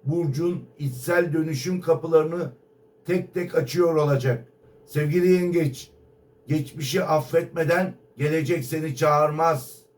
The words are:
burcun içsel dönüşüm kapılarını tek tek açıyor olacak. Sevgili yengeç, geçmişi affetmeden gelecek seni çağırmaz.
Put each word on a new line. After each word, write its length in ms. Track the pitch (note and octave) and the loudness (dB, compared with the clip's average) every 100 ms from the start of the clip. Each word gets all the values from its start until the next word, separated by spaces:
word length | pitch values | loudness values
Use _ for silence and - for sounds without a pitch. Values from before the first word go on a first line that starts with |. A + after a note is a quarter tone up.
| D#3 | -2
burcun 580 | E3 D#3+ C3+ F3 F3 - - | -2 -2 -2 -2 -4 -10 -8
içsel 540 | C#3+ B2 - F3 F3 | -8 -6 0 0 2
dönüşüm 480 | D#3+ D#3+ C3+ F3 F3+ | 0 -2 -4 -4 -4
kapılarını 720 | E3 D#3+ D#3+ D#3+ D#3 F3 C#3 - _ _ _ _ - | 0 0 4 2 2 -4 -6 -10 _ _ _ _ -2
tek 280 | F3+ F3+ | -2 -2
tek 220 | F3+ F3 - | -6 -2 -2
açıyor 400 | C3+ F3 E3+ D#3 | -2 2 2 4
olacak. 520 | D3 C3+ B2+ A#2+ - _ _ - - | 2 2 0 -2 -6 _ _ -20 -8
Sevgili 460 | D3 D3 F3 F3+ | -4 0 2 4
yengeç, 600 | F#3 F3+ E3+ D3 - - _ _ _ _ _ - | 4 4 2 0 -4 -16 _ _ _ _ _ -4
geçmişi 560 | D3+ C3 - C3 F3+ | -2 -2 -8 -4 -2
affetmeden 920 | D#3 D#3 - E3 - E3+ D#3 F3 F#3 - _ - | 0 0 2 0 0 -2 0 2 0 -6 _ -4
gelecek 480 | D3 D#3+ C#3 E3+ B2+ | -2 0 0 -2 -2
seni 300 | D#3+ D#3+ B2+ | -4 -4 0
çağırmaz. 800 | D#3 D3 D3+ D3+ E3 D3 - - _ | 2 4 2 2 0 0 -6 -20 _